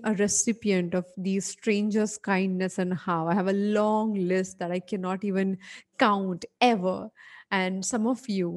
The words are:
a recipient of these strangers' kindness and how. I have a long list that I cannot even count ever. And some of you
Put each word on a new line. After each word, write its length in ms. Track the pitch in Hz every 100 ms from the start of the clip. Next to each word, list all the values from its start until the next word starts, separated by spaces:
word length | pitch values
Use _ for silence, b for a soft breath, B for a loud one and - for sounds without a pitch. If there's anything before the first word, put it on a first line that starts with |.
a 80 | 214
recipient 800 | 196 202 - - 214 208 185 175
of 140 | 185 180 -
these 300 | 185 196 -
strangers' 720 | - 226 208 214 214 214 -
kindness 600 | - 190 190 185 185 -
and 140 | 180
how. 340 | 180 - 170 165
I 80 |
have 140 | 190 190
a 60 |
long 600 | 196 208 214 214 214 220
list 440 | 202 180 185 185 -
that 120 | 175
I 80 | 180
cannot 460 | 180 202 185 185
even 320 | 202 190 190 185 B B B -
count 460 | 233 202 190 175 - _
ever. 480 | 247 220 185 185 220 B B B B
And 340 | 196 185 190
some 220 | 185 233 226
of 200 | 247 -
you 260 | 190 175